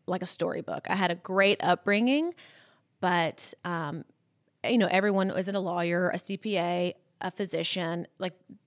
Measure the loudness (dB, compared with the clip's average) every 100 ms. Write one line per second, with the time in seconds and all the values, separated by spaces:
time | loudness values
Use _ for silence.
0 | -8 -6 -4 -4 -4 -4 -6 -10 -4 0
1 | 0 -2 -4 2 4 4 4 2 2 2
2 | 4 2 0 -6 -18 -20 -20 _ _ _
3 | 0 2 0 -2 -10 -10 -6 -4 -4 -8
4 | -12 _ _ _ _ _ 0 4 4 4
5 | 4 2 2 0 -2 -2 -2 0 0 2
6 | 2 0 -4 -6 -2 0 0 0 -2 -4
7 | _ _ -8 -6 -4 -2 -2 -2 -2 -4
8 | -8 _ -8 -8 _ -20